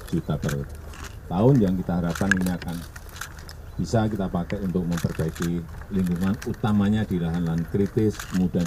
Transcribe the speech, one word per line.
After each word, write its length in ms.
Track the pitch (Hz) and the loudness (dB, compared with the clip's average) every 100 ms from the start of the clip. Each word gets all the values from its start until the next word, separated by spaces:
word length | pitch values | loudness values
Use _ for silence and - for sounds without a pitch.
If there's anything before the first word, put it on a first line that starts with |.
| - | -4
juta 320 | 87 - 76 | -4 -2 -2
per 160 | - 71 69 - - - - - - | -2 -4 -6 -10 -14 -12 -12 -12 -4
tahun, 320 | 87 117 139 | 4 6 8
yang 160 | 98 92 | 6 2
kita 240 | 90 87 | 0 0
harapkan 320 | 85 82 98 | 0 0 2
ini 160 | 95 90 | 2 2
akan 320 | 87 85 85 - - - - - - - - - - | -2 -4 -8 -10 -14 -14 -14 -14 -12 -14 -14 -10 -6
bisa 320 | 90 117 107 | 0 2 2
kita 160 | 104 92 | 2 0
pakai 320 | 90 85 101 | 0 -2 -2
untuk 240 | 95 87 | 0 0
memperbaiki 800 | 85 85 - - 80 - 85 87 82 - - 101 | 0 0 0 0 -2 -2 -2 -2 -4 -10 -4 0
lingkungan, 400 | 90 85 95 104 - | 0 2 2 0 -2
utamanya 560 | - 104 104 101 107 104 | -2 2 4 4 4 2
di 80 | 92 | 0
lahan-lahan 480 | 85 85 85 82 82 | 0 0 0 0 0
kritis, 400 | 101 98 - 110 - - | 0 2 2 2 0 -2
kemudian 320 | 92 90 90 | 0 2 2